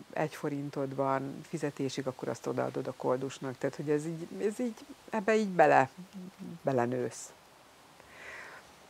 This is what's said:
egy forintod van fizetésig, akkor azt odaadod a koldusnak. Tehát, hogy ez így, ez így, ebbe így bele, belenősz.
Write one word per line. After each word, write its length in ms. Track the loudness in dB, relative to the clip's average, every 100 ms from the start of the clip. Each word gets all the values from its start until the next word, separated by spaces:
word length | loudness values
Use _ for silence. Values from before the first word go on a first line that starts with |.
| -10
egy 220 | -4 -4
forintod 600 | -2 -4 -4 -4 -4 -4
van 460 | 0 0 0 -2 -8 -8
fizetésig, 580 | -4 -4 -2 -4 -2 -6
akkor 220 | -4 -4
azt 180 | -4 -2
odaadod 400 | -2 -2 -2 -6
a 80 | -4
koldusnak. 600 | 0 0 -2 -6 -8 -4
Tehát, 180 | -4 -4
hogy 140 | 0
ez 160 | 0 0
így, 220 | -6 -8 -4
ez 160 | -2 -2
így, 260 | -4 -4 -14 -18 -6
ebbe 260 | -2 4 4
így 120 | 4
bele, 400 | 8 10 10 6 0 -16 -14 -14 -12 -14 -4
belenősz. 680 | 0 2 2 0 -4 -6 -14 -16 -20 -20 -20 -20 -20 -20 -20 -18 -14 -14 -14 -16 -20 -20 -20